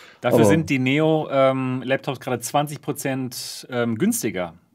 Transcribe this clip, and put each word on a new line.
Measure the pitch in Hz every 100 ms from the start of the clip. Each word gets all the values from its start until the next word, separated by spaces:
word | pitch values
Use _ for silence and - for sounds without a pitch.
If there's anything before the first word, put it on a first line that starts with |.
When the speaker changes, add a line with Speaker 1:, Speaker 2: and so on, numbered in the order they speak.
| - -
Speaker 1:
Dafür | 120 123
Speaker 2:
Aber | -
Speaker 1:
sind | 160 160
die | 139
Neo, | 131 143 156 156 -
ähm, | 135 131 131 131 127
Laptops | 123 135 147 127
gerade | - 123
zwanzig | 123 147 151 147
Prozent, | - 143 139 131 127 - - - -
ähm, | 123 117 113
günstiger | 202 240 117 92 87 - _